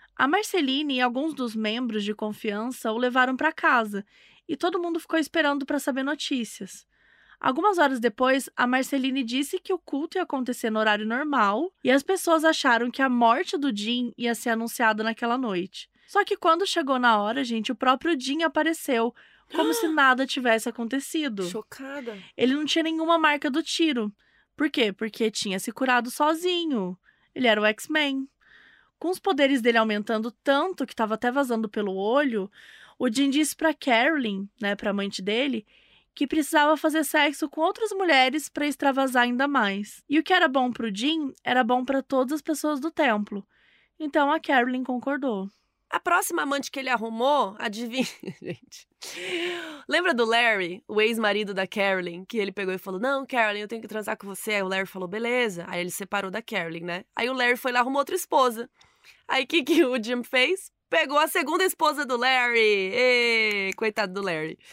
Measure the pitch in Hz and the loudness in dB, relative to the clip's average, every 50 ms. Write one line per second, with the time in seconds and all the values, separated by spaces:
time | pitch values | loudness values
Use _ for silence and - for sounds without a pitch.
0 | _ _ _ - 254 277 339 415 427 - - 359 285 262 262 285 311 285 262 247 | _ _ _ 0 0 2 2 0 0 0 0 0 0 2 0 0 -2 -2 0 0
1 | 254 247 233 262 302 320 285 285 247 226 220 220 214 214 220 247 262 226 214 214 | 0 0 0 -2 -4 -4 -4 -4 -6 -4 -4 -4 -2 -2 -2 -2 -4 -4 -4 -4
2 | 202 208 214 - 220 214 208 - - 214 202 208 226 262 247 - - 226 220 233 | -4 -4 -4 -4 -4 -6 -6 -6 -6 -6 -4 -4 -6 -6 -8 -6 -4 -4 -2 0
3 | 247 247 240 262 254 254 262 247 294 320 311 - - 320 269 233 220 208 202 196 | -2 0 2 2 2 2 2 0 0 -2 -2 2 2 4 4 4 2 0 -6 -8
4 | - _ _ _ _ _ _ _ _ - 302 - 330 370 359 349 349 339 339 330 | -10 _ _ _ _ _ _ _ _ -8 -6 -2 -2 -2 -2 -2 -4 -4 -4 -6
5 | - - 330 320 294 - - 330 302 285 285 277 269 - 294 277 - 294 247 269 | -4 -2 -2 -2 -2 0 0 0 2 2 0 0 -2 -2 -4 -2 -2 -2 -4 -2
6 | 269 277 311 - - - 285 247 220 - - - 196 - - - _ _ _ _ | -2 -4 -4 -4 -4 -4 -4 -4 -4 -6 -8 -14 -14 -14 -14 -20 _ _ _ _
7 | _ _ _ _ _ _ - - - 247 254 320 359 427 381 339 294 277 269 233 | _ _ _ _ _ _ -14 -4 -4 -2 -2 2 2 2 4 4 2 2 2 0
8 | 233 233 - - 254 262 269 277 - - - - 247 247 254 262 254 - 285 277 | 0 -2 0 2 2 2 2 2 0 -4 -2 -2 0 0 2 0 -2 -2 -2 -2
9 | 254 269 262 277 247 226 240 269 294 - - 359 _ - 381 339 _ - 294 269 | -2 -2 -2 -2 -4 -2 -2 -4 -2 -2 -4 -8 _ -4 -4 -4 _ -6 -6 -6
10 | 320 - - 381 339 - 294 262 247 254 240 - - 226 220 220 214 214 208 208 | -6 -4 -4 -4 -4 -2 -4 -4 -4 -4 -6 -4 -4 -2 0 2 2 2 2 2
11 | 214 220 233 262 311 302 285 247 208 196 202 233 339 381 _ _ - 247 262 277 | 0 -2 -2 -2 -2 0 2 2 2 2 2 0 -2 -4 _ _ 2 4 4 4
12 | - - 381 359 - 339 320 320 311 320 311 - - 277 233 226 240 247 - - | 4 2 -2 0 2 2 4 4 4 4 2 4 4 2 4 4 2 -2 0 0
13 | 269 262 247 240 233 226 233 311 381 - - 294 277 277 214 202 208 226 240 247 | 2 2 4 4 6 4 4 4 0 -2 -2 -2 0 0 -2 -2 -2 -2 -2 -2
14 | 247 233 - - 240 233 233 - - 240 226 226 233 226 - - 240 220 214 214 | -2 -4 -6 -4 -2 -2 -2 -2 0 -2 0 0 -2 -4 -2 0 2 2 2 2
15 | 220 226 220 - 254 233 233 269 254 220 185 175 185 - - - - _ _ _ | -2 -4 -2 -2 -2 -2 -2 -2 -2 -2 -2 -2 -4 -6 -10 -18 -20 _ _ _
16 | _ _ - 403 403 - 403 - - 339 330 339 392 - - 339 285 269 262 247 | _ _ 0 0 2 2 -2 0 4 2 4 4 2 0 0 -2 0 0 0 4
17 | 247 240 220 208 202 208 240 277 269 233 226 226 208 - 254 - 262 254 269 262 | 4 4 4 4 2 0 -2 -2 -2 -2 -4 -4 -4 -4 -4 0 2 2 2 2
18 | - 339 339 262 254 262 277 320 330 311 - 311 302 330 330 - - - 254 226 | 2 -2 -2 -2 -2 -4 -2 0 0 0 2 2 0 0 -2 -2 -2 -2 0 0
19 | 226 240 - - - _ _ _ _ _ - 311 311 453 466 466 - 320 311 302 | 0 0 -4 -8 -20 _ _ _ _ _ -2 0 2 2 2 0 0 0 2 4
20 | 269 262 254 247 269 262 - 277 247 240 226 220 - 240 - - 233 214 254 277 | 4 4 4 4 0 -2 -2 -2 2 2 2 2 0 -4 -6 -6 -6 -4 -4 -6
21 | - - - 320 302 269 208 196 185 175 185 220 - _ - - 269 269 277 285 | -6 -4 -4 -4 -4 -2 -4 -4 -6 -6 -6 -8 -10 _ -16 -16 -14 -12 -12 -10
22 | 247 233 208 190 180 - - - 233 254 269 302 302 285 - 330 320 320 320 320 | -10 -10 -12 -12 -16 -14 -2 0 2 2 2 0 0 0 0 0 0 0 -2 -2
23 | 320 330 339 330 320 302 294 294 - 294 254 330 320 - - - 330 311 269 240 | 2 2 2 4 4 2 2 2 -2 -2 -2 -2 -4 -4 -2 0 0 0 0 -2
24 | 214 208 - _ _ _ _ _ _ _ _ - 294 294 - 302 226 202 190 - | -4 -4 -6 _ _ _ _ _ _ _ _ -4 -2 -2 0 0 0 0 0 -4
25 | 220 214 - - 226 220 - - - 202 185 190 - 240 - - 262 254 247 240 | -6 -8 -2 -2 -2 -2 0 -2 -6 -4 -4 -4 -6 -8 -4 -2 0 2 2 2
26 | 226 247 - - 294 302 330 320 359 359 359 349 339 311 269 214 185 180 180 _ | 0 -2 -2 0 0 0 0 0 -2 -2 -2 -2 -2 -2 -2 -2 -2 -4 -6 _
27 | _ _ _ _ _ _ - 277 254 226 214 214 214 214 214 - - - 302 311 | _ _ _ _ _ _ -6 0 2 2 2 4 2 0 0 -2 -6 -4 -2 0
28 | 294 277 269 269 269 - _ _ _ _ - - - _ _ _ _ _ _ - | 0 0 -2 -4 -6 -8 _ _ _ _ -20 -20 -20 _ _ _ _ _ _ -8
29 | - 339 370 - - 392 294 269 277 269 285 254 220 247 233 226 226 220 208 208 | -6 -4 -4 -2 -2 0 2 4 4 4 4 4 4 4 4 4 4 2 0 -2
30 | 208 - 226 214 220 240 - _ - 285 277 285 330 381 370 - 269 - - - | -2 -2 -2 -2 -2 -4 -8 _ 0 2 2 2 2 -2 -2 -6 -8 -8 -2 -4
31 | 226 208 220 220 247 247 247 285 277 247 233 226 226 214 - 220 208 190 190 190 | -2 -2 -2 -2 -2 0 0 0 0 0 0 -2 -2 -4 -4 -4 -4 -2 -2 -2
32 | 196 214 247 285 302 269 226 202 185 - _ - - - - - - - _ - | 0 2 2 2 2 2 0 -2 -4 -6 _ -20 -20 -20 -20 -20 -20 -20 _ -2
33 | 254 254 214 269 277 277 262 302 302 - - - 320 320 294 - - 277 233 226 | -2 0 2 2 2 2 2 2 0 0 -2 -2 0 -2 0 0 0 2 2 4
34 | 254 311 320 285 240 214 196 190 196 202 _ - 208 202 202 202 - 208 202 202 | 4 2 2 0 -2 -2 -4 -6 -8 -10 _ -6 -4 -4 -4 -2 -2 -4 -2 -2
35 | 196 196 - - 185 202 214 240 285 285 240 220 - _ _ _ _ _ _ _ | -4 -6 -6 -6 -4 -2 -2 0 0 -2 -2 -4 -8 _ _ _ _ _ _ _
36 | _ _ _ - 285 - 302 311 285 - 320 302 294 302 311 285 - 311 294 320 | _ _ _ -4 -4 0 0 -2 -2 2 4 4 6 6 4 4 2 0 2 2
37 | 285 - - 302 285 311 277 - 320 285 - 311 320 370 403 - 440 427 403 381 | -2 2 2 2 2 2 0 -2 -6 -6 -2 0 0 0 0 -2 -4 -4 -2 -2
38 | 381 339 277 262 254 262 262 311 - - - 302 294 294 269 - 285 277 254 269 | 2 4 6 6 4 4 2 -2 -6 -6 -6 -4 -2 -2 -2 0 0 0 2 2
39 | 269 262 247 247 240 247 247 247 277 285 277 254 208 196 196 202 208 - - - | 0 2 4 2 2 2 2 0 0 2 2 2 2 2 0 -4 -8 -10 -14 -18
40 | _ - 285 320 311 - 370 359 349 294 262 269 254 247 220 - 233 220 190 202 | _ 0 0 0 2 4 4 4 4 4 4 2 0 0 -2 -4 -4 -4 -4 -2
41 | 240 302 330 320 294 262 - _ - 247 247 254 247 220 247 254 254 285 269 269 | -2 -2 0 0 -2 -4 -8 _ -4 0 2 2 4 2 2 0 0 0 -2 -2
42 | 262 - 277 254 254 240 311 294 - - 302 - - 302 302 262 277 330 - - | 0 0 0 0 2 0 -2 -4 -2 -4 -4 -2 0 -2 -2 -2 -4 -6 -2 0
43 | 302 254 214 208 208 - 208 196 - _ _ _ _ _ _ _ _ _ _ - | 2 2 2 0 -2 -4 -8 -10 -12 _ _ _ _ _ _ _ _ _ _ -8
44 | 311 285 - 311 277 285 311 320 - - 277 247 240 254 254 254 254 262 254 240 | -8 0 2 2 2 4 2 0 0 2 2 2 2 2 -2 -4 -4 -4 -4 -4
45 | - 269 285 277 285 262 214 190 190 196 _ _ _ _ _ _ _ - - - | -2 -4 -4 -2 -2 -4 -4 -4 -6 -8 _ _ _ _ _ _ _ -6 -6 -2
46 | - 359 339 370 370 - 339 339 302 277 277 277 - - - 277 262 262 247 202 | 0 2 2 2 2 0 -4 -4 -2 -2 -2 -2 -4 -6 -8 -6 -4 -2 -2 -2
47 | 220 226 226 226 247 277 294 277 214 190 208 - 233 226 202 226 247 226 240 262 | -2 -6 -4 0 2 2 4 2 2 0 -2 -6 -6 -6 -6 -6 -8 -4 -2 -2
48 | 247 - - - - 180 - - - - - - _ _ - - - _ _ _ | -2 -2 -4 -12 -12 -14 -12 -12 -12 -12 -12 -12 _ _ -20 -20 -20 _ _ _
49 | - - - 349 359 370 370 330 349 359 349 349 330 320 302 285 - - 285 330 | -16 -14 -12 -10 -8 -6 -6 -6 -4 -6 -6 -8 -10 -12 -14 -16 -8 -2 -2 0
50 | 359 349 269 226 233 220 233 233 240 233 214 196 180 165 180 - _ - 214 214 | 2 2 2 2 2 2 4 4 4 4 2 2 -2 -4 -6 -10 _ -4 0 2
51 | 214 233 233 226 220 208 202 214 214 196 196 185 190 190 - 214 196 196 190 185 | 2 2 2 2 0 2 2 0 -2 -2 -2 -4 -4 -4 -2 0 0 2 2 0
52 | 175 175 170 180 190 - 240 220 196 196 190 208 196 185 185 185 - 202 190 185 | -2 -6 -8 -12 -14 -6 -4 -4 -4 -2 -4 -4 -4 -4 -4 -6 -8 -8 -6 -4
53 | 240 269 277 269 269 - 262 240 220 208 208 208 214 208 233 226 220 202 202 214 | -2 -2 -2 -2 -4 -2 0 2 2 2 0 -4 -6 -8 -10 -12 -12 -8 -8 -8
54 | 202 220 214 - 196 196 190 - - 220 214 202 190 185 190 190 196 180 - 190 | -6 -6 -6 -8 -8 -14 -12 -10 -4 -2 -2 0 0 0 -2 -2 -4 -6 -8 -10
55 | 185 175 202 220 233 240 247 254 240 220 180 170 170 - 175 175 175 180 - - | -8 -8 -6 -6 -4 -2 0 0 0 -2 -2 -6 -10 -8 -6 -6 -6 -6 -6 -10
56 | 196 - 208 202 190 190 185 220 226 - 220 190 165 165 165 170 180 175 170 185 | -8 -4 -4 -4 -4 -4 -8 -8 -10 -6 -6 -6 -4 -6 -8 -8 -8 -8 -8 -8
57 | - _ - - 233 254 262 254 247 240 247 - - 254 240 247 233 262 269 277 | -10 _ -4 -4 -2 -2 0 0 2 2 2 0 0 -2 0 0 0 2 0 -2
58 | 269 - 359 359 - - 339 302 - 247 220 226 233 - _ _ _ _ _ _ | 0 0 -2 -4 -4 2 4 4 4 4 2 -2 -10 -12 _ _ _ _ _ _
59 | _ - - _ _ - - 262 262 - 320 330 254 302 330 320 302 247 254 247 | _ -20 -20 _ _ -2 -2 -2 0 2 0 0 2 4 6 6 6 4 2 -2
60 | 208 233 247 240 233 - 269 254 254 302 381 - - - _ _ _ - 330 320 | -2 -2 -4 -4 -4 0 2 2 2 2 0 -4 -4 -18 _ _ _ 0 0 0
61 | 311 262 294 294 320 - - 370 302 302 330 339 381 370 - - 330 302 285 294 | 2 4 4 2 4 4 2 0 0 0 2 2 2 2 2 2 2 2 2 0
62 | 285 240 254 240 247 262 262 254 240 240 233 226 220 214 208 196 190 185 196 247 | -2 -2 -2 0 2 2 4 4 2 4 4 4 4 4 4 2 0 0 2 2
63 | 254 254 247 240 240 233 226 226 220 214 208 202 190 190 185 - 220 220 208 220 | 4 4 4 4 4 4 4 2 2 2 0 0 -2 -4 -4 -2 -4 -2 -2 -2
64 | 208 185 185 202 196 190 165 156 156 160 170 _ _ - | -4 -4 -4 -4 -4 -4 -4 -4 -4 -6 -8 _ _ -20